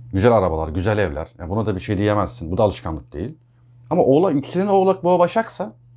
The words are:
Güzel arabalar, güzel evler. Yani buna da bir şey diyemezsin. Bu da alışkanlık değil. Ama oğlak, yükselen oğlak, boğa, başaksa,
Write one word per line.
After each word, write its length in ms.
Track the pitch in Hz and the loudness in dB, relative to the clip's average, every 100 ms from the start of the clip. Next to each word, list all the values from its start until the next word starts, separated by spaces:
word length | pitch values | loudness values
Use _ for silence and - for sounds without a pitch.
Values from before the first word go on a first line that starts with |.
| - | -6
Güzel 180 | 95 120 | 2 4
arabalar, 380 | 113 90 80 80 | 4 4 0 -4
güzel 280 | 80 95 107 | -2 -2 0
evler. 300 | 95 76 78 - | -2 -4 -10 -12
Yani 100 | 87 | -6
buna 160 | 104 107 | -4 -2
da 100 | 90 | -4
bir 40 | |
şey 180 | - 98 | -4 -2
diyemezsin. 540 | 104 104 92 - 80 | 0 0 -2 -6 -6
Bu 60 | 90 | 0
da 60 | |
alışkanlık 500 | 104 - - 104 - | 0 -2 -8 -10 -10
değil. 240 | 73 107 156 _ _ _ _ - | -10 -10 -12 _ _ _ _ -4
Ama 140 | 156 | 0
oğlak, 300 | 135 139 190 | 4 4 4
yükselen 340 | 143 135 175 202 | 0 -2 -2 2
oğlak, 360 | 196 190 190 | 2 2 2
boğa, 160 | 175 180 | 2 2
başaksa, 540 | 175 226 226 - 208 - _ | 2 0 -4 -6 -10 -12 _